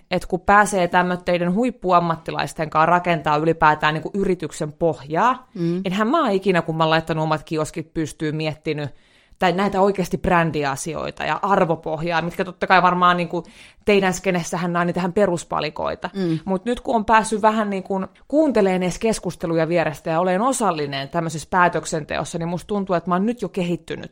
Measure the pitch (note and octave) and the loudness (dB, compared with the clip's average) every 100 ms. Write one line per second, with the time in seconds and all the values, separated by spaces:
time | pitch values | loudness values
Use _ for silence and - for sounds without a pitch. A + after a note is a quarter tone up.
0 | - F#3 - F3+ - G3+ G#3 G3+ F3 F3+ | -6 -6 -2 -4 4 4 6 4 2 2
1 | F3+ F3 F3+ F3 F3 F#3 B3+ - F3+ F3 | 2 0 0 0 2 2 0 -2 2 4
2 | E3+ D#3+ - D3+ D3 - D#3 D#3 E3 F3 | 4 -2 -4 -4 -4 -4 -2 2 4 4
3 | F3 E3 D#3 D3+ D#3+ E3 D#3 D3+ D3+ D#3 | 2 0 0 0 2 4 4 4 2 -2
4 | D3+ G3+ F#3+ F3+ D3+ - D#3 D3 E3+ D#3 | -4 -2 -2 -2 -4 -8 -8 -2 -2 -2
5 | C#3 D#3 A3+ B3+ - G3 E3+ F3 F#3+ F#3 | -4 0 0 0 -6 -4 -2 -2 -2 -2
6 | A3 E4 C#4 G3 G3 F3 E3 D#3+ D#3+ D#3+ | 0 2 2 0 2 0 0 0 2 2
7 | D#3+ D#3 D#3 D#3 D#3 D#3+ D3+ - D3+ - | 0 -2 -2 -2 -4 -4 -4 -6 -8 -6
8 | D#3 - D#3 D3+ D#3 D3 - D3 D3 - | -6 -4 -4 -4 -4 -6 -6 -4 -6 -10
9 | _ _ _ - F#3 F3 G3+ G3 G3 F#3+ | _ _ _ 0 0 2 0 2 2 2
10 | F3+ - - F3 E3 D3+ C#3+ C3+ - D3+ | -2 -2 2 2 2 0 -4 -4 -6 -6
11 | C#3+ - D3 D#3 G3+ G3 F3+ D#3+ D#3+ D#3 | -8 -6 -4 -2 0 2 2 0 -4 -6
12 | E3+ E3 E3+ - F3+ F3 F#3 F#3 F3+ F3+ | -4 -2 -2 -4 -6 -4 2 4 4 4
13 | F3+ F3 E3+ F3 E3 - - _ - G3+ | 4 2 0 -6 -8 -16 -20 _ 2 2
14 | F#3+ F3+ G3 F3+ E3 F3+ F3+ E3+ F3 F3 | 2 0 0 -2 -2 -4 -2 0 0 0
15 | F3+ F3 G3+ F3 - D#3+ D3+ - - - | -2 2 2 0 -4 -4 -4 -4 -6 -6
16 | F3+ G3 F3+ D#3+ - F#3 A#3 A#3+ - A#3 | -8 -4 -2 -2 -2 -4 -2 -6 -2 -2
17 | G3+ A3 G#3 A3 G#3+ A3 G#3 G3 F#3 F#3+ | 2 2 2 0 2 2 -2 -4 -4 -6
18 | F#3 _ - C#4+ D#4 A3+ F#3+ F#3 F3+ - | -6 _ -2 2 2 4 2 2 0 -2
19 | A3+ G#3 F3+ - E3+ E3 D#3+ E3+ D#3+ D3 | -2 -2 -4 -6 -4 0 0 0 0 -4
20 | - D#3+ F#3 F#3 B3 C4 G#3+ E3 D3 C#3 | -4 0 0 0 0 0 0 -2 -4 -6
21 | C#3 E3+ E3 D#3+ - F#3+ F3 E3+ D#3 E3 | -6 -4 -4 -6 -2 2 2 2 -4 -6
22 | D3 D#3+ - E3+ E3 F3 - G#3 F#3+ F3 | -4 -6 -4 -6 -6 -6 -4 -4 -2 -2
23 | F#3 F3+ G#3 A#3+ F#3 - F3 E3+ - - | 0 0 0 -2 -6 -4 -2 -4 -6 -10
24 | - | -12